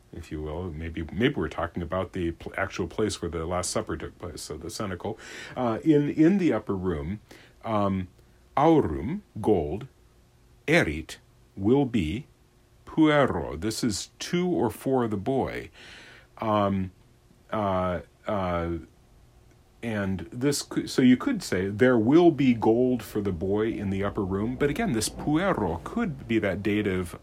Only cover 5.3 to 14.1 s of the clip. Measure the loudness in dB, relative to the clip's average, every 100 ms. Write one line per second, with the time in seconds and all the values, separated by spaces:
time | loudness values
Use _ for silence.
5.3 | -16 -12 -4 -2 0 4 4 4 4 6
6.3 | 6 2 0 -2 -4 -2 -2 -4 -8 -10
7.3 | -20 -20 _ -4 0 0 -2 -6 -12 _
8.3 | _ _ 2 4 6 4 -2 -4 -6 -10
9.3 | -4 0 2 0 -6 -10 _ _ _ _
10.3 | _ _ _ 0 2 2 -2 -8 -16 _
11.3 | _ _ -4 2 4 2 0 -2 -4 -10
12.3 | _ _ _ _ _ -4 2 4 6 4
13.3 | 0 -6 -6 -6 -2 -2 -2 -8